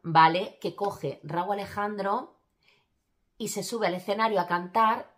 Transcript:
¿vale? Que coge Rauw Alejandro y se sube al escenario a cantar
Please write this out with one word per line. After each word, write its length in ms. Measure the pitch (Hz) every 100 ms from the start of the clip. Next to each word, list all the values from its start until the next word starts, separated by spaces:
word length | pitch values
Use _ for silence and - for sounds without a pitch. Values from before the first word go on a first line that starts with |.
¿vale? 560 | 170 160 165 175 214 -
Que 140 | 185
coge 460 | - 202 - 147 -
Rauw 300 | 147 170 185
Alejandro 840 | 202 196 208 208 208 196 220 311 _ _ _ _ _ _ _ _ _ _ -
y 100 | 208
se 140 | 202
sube 240 | 185 233 196
al 80 |
escenario 460 | 180 - 208 226 202
a 60 | -
cantar 680 | 180 185 226 220 233 -